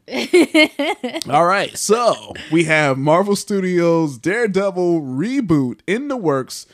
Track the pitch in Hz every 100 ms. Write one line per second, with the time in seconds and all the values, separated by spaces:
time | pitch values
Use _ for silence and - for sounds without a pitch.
0 | - 254 233 349 320 320 311 - 285 403
1 | 247 294 - 143 170 196 165 - - 220
2 | 226 160 - - - 156 156 156 151 131
3 | 143 165 202 196 - 202 185 180 170 165
4 | 160 123 151 214 233 185 196 185 180 170
5 | 139 127 202 269 214 156 127 110 - 208
6 | 285 262 170 135 123 - -